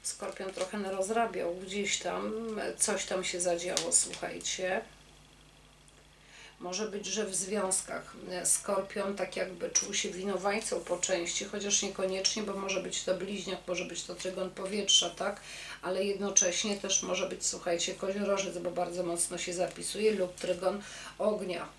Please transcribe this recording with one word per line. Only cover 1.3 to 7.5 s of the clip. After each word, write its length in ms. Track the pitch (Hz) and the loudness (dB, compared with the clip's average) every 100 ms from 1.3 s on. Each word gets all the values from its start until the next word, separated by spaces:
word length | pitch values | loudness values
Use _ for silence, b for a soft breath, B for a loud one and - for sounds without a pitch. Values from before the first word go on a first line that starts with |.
| 180 175 180 | 2 -2 -2
gdzieś 440 | 190 202 202 - | -4 -2 0 0
tam, 340 | 175 180 202 220 226 214 - - | 0 -2 -2 -2 -4 -2 -4 2
coś 280 | - 190 - | 2 2 0
tam 180 | 185 | 0
się 180 | 180 175 | 0 0
zadziało, 500 | 175 170 180 170 165 | 2 2 2 0 4
słuchajcie. 920 | 170 - - 175 170 - - 185 196 226 - - - - - - - - - - - - B B B B B | 4 4 -2 -4 -4 -4 -2 0 0 -2 -16 -20 -20 -20 -20 -20 -20 -20 -20 -20 -20 -20 B B B B B
Może 280 | 180 196 202 | -4 -2 -2
być, 180 | 202 202 | -4 -2
że 200 | 214 190 | 0 0
w 100 | 185 | 0
związkach, 800 | 190 | 0